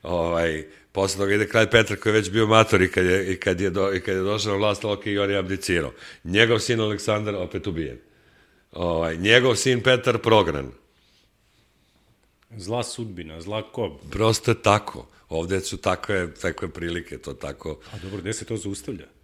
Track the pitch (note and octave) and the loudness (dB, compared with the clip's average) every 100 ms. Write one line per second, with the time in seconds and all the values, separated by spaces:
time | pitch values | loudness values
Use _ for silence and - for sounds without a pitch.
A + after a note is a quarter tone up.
0 | D2+ F2 E2+ E2+ E2+ D#2 D#2 - _ F#2+ | -2 -2 0 0 0 -2 -8 -20 _ -2
1 | F#2+ F#2+ G2 G#2 G#2 A#2 G#2+ A#2 A2 G2+ | -2 0 0 2 2 2 6 4 4 0
2 | A2 G#2+ F#2 G#2+ G#2+ A2 - G2 F2+ - | 2 2 2 0 4 6 6 4 4 4
3 | F2+ F#2 F#2+ F#2 - F2+ G2 F2+ G2 F#2+ | 4 2 0 -2 0 0 0 0 0 0
4 | F#2+ F#2+ F#2+ G#2+ G#2 G2 G#2 G2+ A2 G2+ | -2 -2 0 -2 -2 0 0 0 -2 -4
5 | G#2 G2+ G2+ G2+ F#2 F#2+ - F2 C#2 - | -2 -2 0 0 -2 -4 0 0 0 -8
6 | - - E2 G2 A#2 A2+ - A#2 G#2+ G2+ | -20 -14 0 4 6 4 2 0 0 -2
7 | - G#2+ G#2+ G2+ F2+ G2 G#2 E2 D2 A1+ | -2 -2 -2 -4 -6 -6 -4 -4 -6 -8
8 | _ _ _ _ _ _ _ - F2 E2 | _ _ _ _ _ _ _ -4 0 0
9 | E2 E2 G2 A#2+ B2+ A2 C3 B2 B2+ B2+ | 0 0 2 4 2 0 0 2 2 2
10 | - A2+ A2+ A2 E2 D2 C2+ - _ _ | 2 0 4 4 4 -2 -8 -14 _ _
11 | _ _ _ _ _ _ _ _ _ _ | _ _ _ _ _ _ _ _ _ _
12 | _ _ _ _ _ A2+ F2+ A#2+ A2+ - | _ _ _ _ _ -14 -6 -4 -4 -8
13 | A2+ F2 D#2+ D#2+ E2+ G#2+ G#2+ - G2 D2 | -10 -10 -12 -12 -6 -6 -6 -6 -6 -6
14 | D2 G2 A2 A2 - A2+ - G#2 - - | -12 2 2 2 0 2 4 4 2 -14
15 | - _ _ D#2+ F2 F#2+ F#2 F2+ G2 F2+ | -18 _ _ -4 -2 -2 -4 -4 -2 -2
16 | - G2 E2+ D#2 F2+ D#2 F2 E2+ E2+ E2+ | -2 -2 -4 -4 -6 -6 -10 -8 -6 -6
17 | E2+ D2 - C2+ C#2+ C#2+ D#2+ D2+ - G2 | -8 -14 -12 -10 -10 -10 -10 -12 -14 -14
18 | F#2 G2+ F#2 A2 - A2 G2+ G2 - G2 | -12 -8 -8 -8 -6 -6 -6 -8 -10 -12
19 | - _ | -14 _